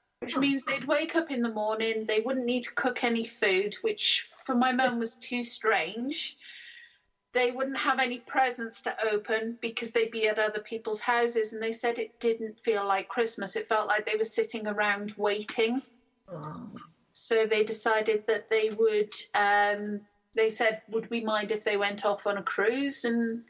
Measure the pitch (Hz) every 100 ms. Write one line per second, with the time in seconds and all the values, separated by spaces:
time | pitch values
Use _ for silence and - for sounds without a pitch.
0 | _ - 247 269 277 269 - 269 262 302
1 | 330 330 330 247 233 214 214 220 226 220
2 | 214 214 233 262 240 254 - - 254 240
3 | 240 233 233 - 202 185 208 - 220 214
4 | - - - - - 240 254 247 262 233
5 | 226 - - 247 233 - 220 190 165 220
6 | 269 330 - - - - - - - _
7 | _ _ _ 254 247 254 269 269 277 254
8 | 247 247 - 277 254 240 226 - 226 214
9 | 220 208 220 220 226 233 226 - 226 233
10 | 226 226 214 214 214 214 - 226 226 214
11 | - 240 233 233 220 220 226 233 233 233
12 | 226 - 233 226 220 214 233 202 202 196
13 | 185 240 226 - 190 214 - 214 208 214
14 | 208 214 220 233 220 226 214 208 208 202
15 | 208 208 202 208 214 - 226 262 - _
16 | _ _ - 156 151 170 202 - - _
17 | _ - - 226 214 214 214 220 233 214
18 | 214 208 220 208 - 220 220 214 220 214
19 | 214 - - 208 202 208 208 208 208 202
20 | - _ _ 220 220 214 226 - - 220
21 | - 233 220 214 202 214 214 202 202 202
22 | 208 202 202 202 - - 214 262 277 -
23 | 233 233 226 233